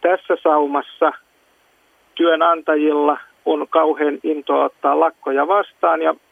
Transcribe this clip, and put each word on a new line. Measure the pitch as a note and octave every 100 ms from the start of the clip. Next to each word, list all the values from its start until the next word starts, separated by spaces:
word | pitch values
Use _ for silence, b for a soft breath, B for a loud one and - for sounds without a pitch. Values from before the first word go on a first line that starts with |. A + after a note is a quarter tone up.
tässä | E3+ F#3 - F3
saumassa | E3+ D3+ D3 C#3+ C3 - D#3+ - _ _ _ _ _ _ _ _ _
työnantajilla | - E3+ D#3+ E3 E3 D#3 D3+ D3+ D3 D3 C#3+ - _
on | - D#3 -
kauhean | E3 D#3+ D3 D3+ C#3+
intoa | D#3+ D3+ C#3 C#3+
ottaa | C#3 _ C#3+ D3
lakkoja | E3 - - C3+ D3
vastaan, | G3+ G3 _ F3 D#3+
ja | D#3+ D#3 _